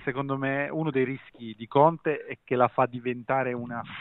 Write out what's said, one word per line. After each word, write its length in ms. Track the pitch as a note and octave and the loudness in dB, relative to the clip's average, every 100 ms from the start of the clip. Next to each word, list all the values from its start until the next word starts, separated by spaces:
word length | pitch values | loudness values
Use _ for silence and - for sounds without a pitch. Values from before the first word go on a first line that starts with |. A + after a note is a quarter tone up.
| - | -6
secondo 320 | B2+ C#3 C#3 | -4 -2 -2
me, 320 | C3+ C#3 C#3+ | 0 0 -2
uno 200 | D#3 D#3+ | -2 0
dei 120 | C3+ | 2
rischi 500 | B2+ C3+ - - A#2 A2 | 0 -2 -10 -16 -14 -12
di 100 | A#2 | 0
Conte 580 | C#3 D3+ E3 D#3+ C#3+ - | 6 6 4 -4 -4 -6
è 120 | C3 | -12
che 120 | - B2 | -2 2
la 140 | B2 | 2
fa 160 | - B2 | 2 0
diventare 640 | B2 A#2+ B2 A#2 C3+ B2+ | 0 -6 -6 -2 0 0
una 300 | B2 A#2+ A#2 - - | -4 -6 -8 -10 -12